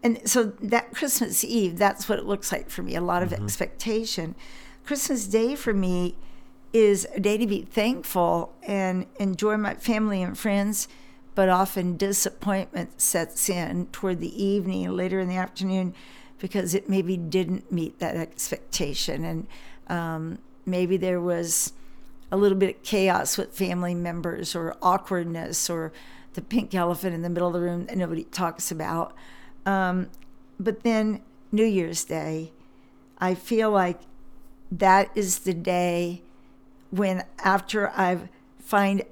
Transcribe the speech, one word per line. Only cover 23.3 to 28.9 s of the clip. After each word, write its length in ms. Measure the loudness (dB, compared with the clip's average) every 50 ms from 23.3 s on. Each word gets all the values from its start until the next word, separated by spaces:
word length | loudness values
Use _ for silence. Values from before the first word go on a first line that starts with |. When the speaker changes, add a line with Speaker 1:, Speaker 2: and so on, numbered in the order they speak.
| 0 -2
Speaker 1:
with 180 | -2 -4 -2
family 380 | -2 -2 -2 0 0 0 0 0
members 640 | -2 -2 -4 -4 -4 -4 -4 -4 -4 -6 -4 -4
or 200 | -4 -4 -4 -6 0
awkwardness 880 | 2 4 4 4 0 0 -2 -2 0 -2 -4 -4 -6 -4 -4 -2 -2 -2
or 240 | -2 -4 -4 -6 -8 -12 -18 -18 -18 -18 -20 -12 -10
the 80 | -10
pink 320 | -8 0 0 0 0 0 0
elephant 400 | 2 2 2 2 0 -2 -2 -2
in 80 | -2
the 80 | -2 -2
middle 180 | 0 2 2 2
of 60 | 2
the 80 | 0
room 240 | 0 0 -2 -2 -4
that 100 | -4 -2
nobody 280 | -2 -2 -2 -2 -6 -6
talks 480 | -8 -4 -2 -2 -2 -2 -4 -6 -6
about. 420 | -4 -4 -4 -2